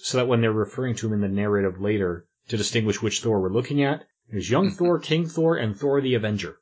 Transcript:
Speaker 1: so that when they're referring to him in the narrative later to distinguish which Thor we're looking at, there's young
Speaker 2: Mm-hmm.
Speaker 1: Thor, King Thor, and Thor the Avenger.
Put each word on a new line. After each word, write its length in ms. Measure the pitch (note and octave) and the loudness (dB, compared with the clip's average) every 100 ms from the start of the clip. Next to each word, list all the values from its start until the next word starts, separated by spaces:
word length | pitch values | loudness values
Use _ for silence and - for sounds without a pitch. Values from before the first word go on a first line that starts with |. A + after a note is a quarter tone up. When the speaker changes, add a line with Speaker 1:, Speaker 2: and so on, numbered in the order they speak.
| - | -2
Speaker 1:
so 100 | C3 | 0
that 100 | B2 | 2
when 140 | A#2+ | 4
they're 100 | A2+ | 4
referring 440 | G#2+ G#2 - B2+ A2 | 2 -2 -2 -4 -2
to 120 | A2+ | -2
him 60 | |
in 80 | G#2+ | -2
the 60 | G2+ | 0
narrative 520 | G2+ G#2 G2+ G2 F2+ | 0 2 2 0 0
later 460 | G#2 G#2+ F#2 E2+ - _ - | -2 0 0 -4 -10 _ -6
to 80 | A2+ | -4
distinguish 440 | G2+ A#2+ G#2+ G2+ | -2 0 0 0
which 200 | A2 - | -2 -2
Thor 180 | A#2 G#2 | 0 0
we're 80 | F#2 | 2
looking 300 | G#2+ B2+ C#3+ | -2 -2 0
at, 220 | C#3 D3+ - _ _ | 0 -2 -8 _ _
there's 200 | G#2 E2+ | -8 0
young 180 | C3+ F#3+ | 2 2
Speaker 2:
Mm-hmm. 80 | - | 2
Speaker 1:
Thor, 240 | F3 E3 | 0 0
King 280 | - D#3 E3 | 0 0 0
Thor, 280 | E3 D#3+ E3+ | 0 0 2
and 220 | A2 G2 | -2 -2
Thor 240 | C#3+ C#3 | 0 2
the 140 | C3 A#2+ | 2 0
Avenger. 420 | G#2+ G#2 D#2+ - | 0 -2 -6 -12